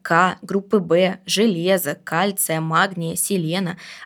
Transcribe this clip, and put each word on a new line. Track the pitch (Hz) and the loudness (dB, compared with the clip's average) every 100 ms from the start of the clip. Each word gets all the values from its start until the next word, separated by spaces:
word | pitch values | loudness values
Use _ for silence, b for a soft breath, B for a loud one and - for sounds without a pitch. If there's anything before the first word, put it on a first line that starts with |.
К, | - 170 180 175 | 0 4 4 0
группы | 185 196 196 214 | -4 -4 0 0
В, | 165 165 185 190 - | 2 2 2 -2 -4
железа, | 175 226 165 175 190 143 - | 0 2 2 2 2 0 -8
кальция, | - 165 202 196 - 160 | -4 0 0 -2 -4 -2
магния, | 160 165 196 175 165 180 | 0 2 0 -2 -6 -4
селена, | - 196 160 180 175 175 B B | -2 -2 0 -2 -4 -6 B B